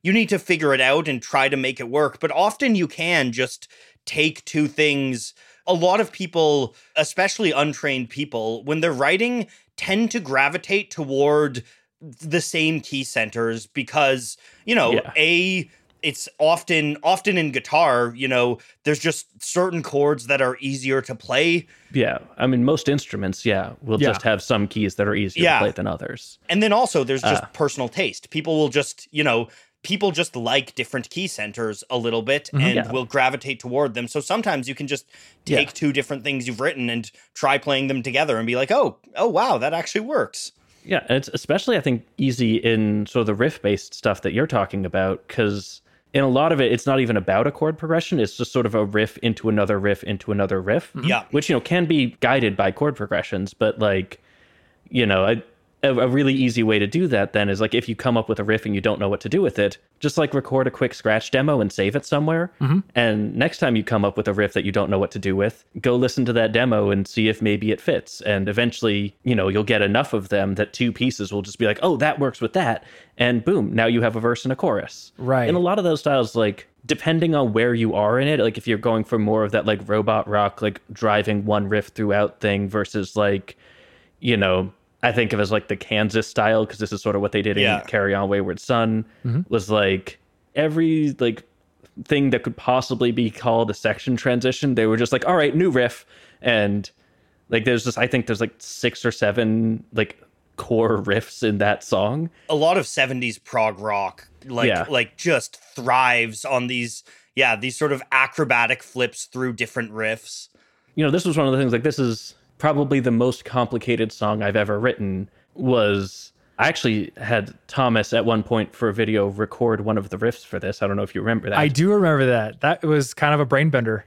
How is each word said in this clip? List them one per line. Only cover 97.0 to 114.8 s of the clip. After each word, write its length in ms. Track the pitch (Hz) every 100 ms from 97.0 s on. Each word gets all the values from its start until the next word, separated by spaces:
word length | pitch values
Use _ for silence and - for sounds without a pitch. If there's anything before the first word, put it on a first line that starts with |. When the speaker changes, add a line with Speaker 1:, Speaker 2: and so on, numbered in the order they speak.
| _ _ _ _ _
Speaker 2:
like, 160 | 113
there's 200 | 113 117
just, 140 | 120 -
I 80 | -
think 200 | 131 113
there's, 140 | 107
like, 140 | 113 _
six 460 | - - 123 -
or 80 | 120
seven, 720 | - 104 104 113 113 113 110 -
like, 260 | 110 107 - _ _ _ -
core 420 | - 113 113 104
riffs 400 | 101 101 - - 113
in 120 | 104
that 260 | 101 101
song. 460 | - 98 104 143 165 _ -
Speaker 1:
A 60 |
lot 220 | 151 160 185
of 80 | 131
seventies 520 | - 131 127 123 107
prog 400 | - 123 110 92
rock, 480 | 107 101 95 - - _ 131
like, 220 | 120 113
Speaker 2:
Yeah. 180 | 90 85
Speaker 1:
like, 280 | 131 117 -
just 440 | 175 135 - - -
thrives 720 | - 123 127 127 120 117 110
on 220 | - 127 123
these, 380 | 123 117 - - - _
yeah, 220 | - 131 110
these 200 | 127 -
sort 160 | 151
of 100 | 135 131
acrobatic 680 | 131 131 - 131 120 117 127
flips 420 | - 127 120 - -
through 260 | 127 127
different 380 | 113 113 127 113
riffs. 560 | 107 110 113 - - - _ _ _ _
Speaker 2:
You 100 | -
know, 60 | 147
this 140 | 170 180
was 100 | 156
one 100 | 135
of 60 |
the 60 | 131
things, 140 | 131
like, 100 | 117
this 160 | 147 143
is 360 | 123 110 - - _ _
probably 420 | 151 143 135 139
the 100 | 123
most 340 | 117 123 123
complicated 640 | - 127 117 120 123 113 110
song 300 | - 104 107
I've 140 | 101 107
ever 220 | 104 104